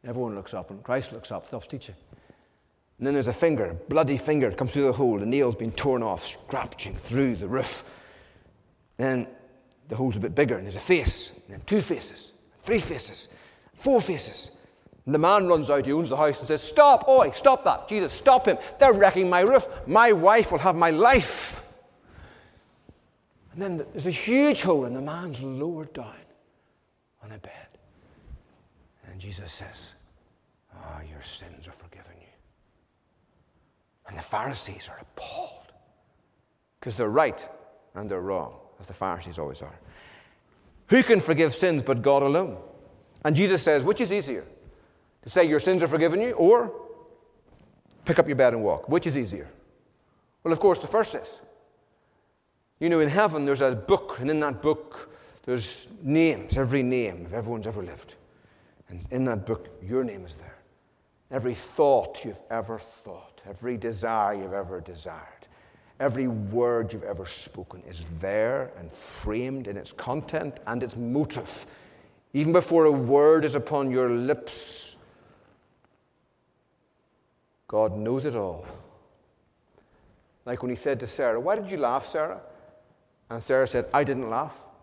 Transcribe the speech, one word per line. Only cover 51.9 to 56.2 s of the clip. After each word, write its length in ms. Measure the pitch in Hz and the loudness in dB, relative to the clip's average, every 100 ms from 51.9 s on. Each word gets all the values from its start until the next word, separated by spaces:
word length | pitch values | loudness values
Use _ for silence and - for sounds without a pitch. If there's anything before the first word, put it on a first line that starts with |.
| _ _ _ _ _ _ _ _ _ | _ _ _ _ _ _ _ _ _
You 100 | 165 | 0
know, 120 | 165 | 4
in 80 | 151 | 4
heaven 360 | 165 208 156 | 4 2 0
there's 160 | 139 139 | -2 2
a 120 | 135 | 2
book, 480 | 117 - 190 - - | 0 2 0 0 -8
and 100 | 131 | -2
in 100 | 156 | -2
that 220 | 147 117 | -2 -2
book 480 | 151 151 - - - - - - | -2 -2 -6 -18 -20 -20 -20 -16
there's 440 | - 123 98 - - - | -6 -4 -4 -12 -16 -12
names, 560 | 139 156 | 0 2